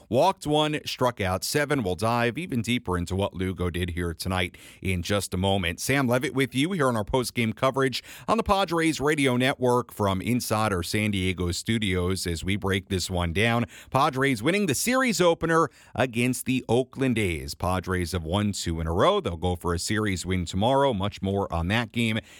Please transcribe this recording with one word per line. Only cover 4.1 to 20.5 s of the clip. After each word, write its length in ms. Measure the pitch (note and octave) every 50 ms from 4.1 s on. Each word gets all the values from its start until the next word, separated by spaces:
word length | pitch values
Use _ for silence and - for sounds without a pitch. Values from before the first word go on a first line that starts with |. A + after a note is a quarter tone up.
| E2
tonight 440 | - - F2+ F#2+ F#2 F2+ F2+ - - - - - -
in 220 | - F#2+ F#2 F2+ F2
just 300 | - G2+ G2+ - - -
a 40 | F2+
moment. 420 | F#2+ G2 G2 G2+ F2 E2+ E2+ -
Sam 280 | - - C3 C#3+ C#3 A#2
Levitt 240 | A#2+ C3 C3+ C#3+ -
with 200 | C3 C#3 A#2+ -
you 200 | B2+ C#3+ F3 G3+
here 140 | E3+ C#3 B2+
on 100 | A#2+ A2
our 80 | G2+
post-game 480 | - - C3 A#2+ - - B2 A#2 A2 A2
coverage 500 | - - C3+ A#2 C3+ C3+ C3+ A#2+ - - - - - - -
on 80 | A3
the 80 | A3+ -
Padres 560 | - G3+ F#3+ G3 D#3+ E3+ E3 D#3+ D#3+ D3+ -
Radio 380 | - D3 D#3+ D3 C#3 C3 B2 B2
Network 560 | B2+ C3 - - B2+ B2 B2 B2 A#2 - -
from 280 | - G#2 G2 F#2+ F#2+
inside 520 | - G2+ A#2+ B2 - - A2+ G#2+ A2 G#2+ G2
our 100 | F2 E2+
San 280 | - - G#2+ G#2+ G#2+
Diego 400 | G2+ F#2+ F#2 F#2 F#2 E2+ F2+ F2
studios 760 | E2+ - - - A2+ A2+ G#2+ G2 F#2 F2+ F2 F2+ F#2+ F#2 - F2+
as 160 | E2+ D#2+ E2+
we 140 | F#2 G2 G2
break 320 | F#2 F#2+ F#2+ G2 F#2 -
this 200 | F#2+ F#2 - -
one 220 | F#2 F2 F2 E2+
down. 340 | D#2+ F#2+ A2 A#2 A#2 A#2+ A#2 - - - - -
Padres 520 | - C3 C#3+ D#3+ B2+ C3 C3+ C#3 C3 G2 G#2
winning 220 | D#3+ F#3 G#3 G#3
the 100 | E3 B2
series 460 | - - A#3 B3+ C4 C4 B3 F#3 D#3
opener 480 | F3+ E3+ E3 - - D#3+ E3 E3 E3 - - - - - -
against 540 | - B2+ C3+ G#2+ A#2 A#2+ B2+ B2 - - -
the 180 | C3 B2 - -
Oakland 520 | A2+ B2 B2+ - - - C3+ C3 A#2+ A2
A's. 340 | G#2+ F2+ E2+ D2 C2 C#2 -
Padres 600 | - - F2+ F#2 F#2 F2 F2+ F#2 F2+ F2+ E2 F#2
have 100 | F2+ D#2+
won 300 | D#2 E2+ G2+ G#2 G#2 F#2+
two 260 | - - F2+ E2 D#2+
in 60 | E2 D#2+
a 40 |
row. 300 | E2 F#2 B2 E3+ G3+ G#3
They'll 160 | E3 G2+ E2+ D#2
go 180 | E2+ F2+ F2+
for 200 | E2+ - F2 E2+
a 20 | E2
series 480 | - - G#2+ G#2 G#2+ G#2 F#2 E2+ -
win 200 | F2+ F#2 F2+ F2
tomorrow. 500 | -